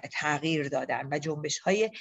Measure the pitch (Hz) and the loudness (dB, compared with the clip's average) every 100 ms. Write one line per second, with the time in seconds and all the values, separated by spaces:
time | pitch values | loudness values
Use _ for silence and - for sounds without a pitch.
0 | - - 151 147 160 160 139 139 131 123 | -6 -2 0 2 2 2 2 0 0 -2
1 | 135 147 156 151 151 - 185 202 220 - | -2 -2 -2 -4 -4 -2 2 2 2 -2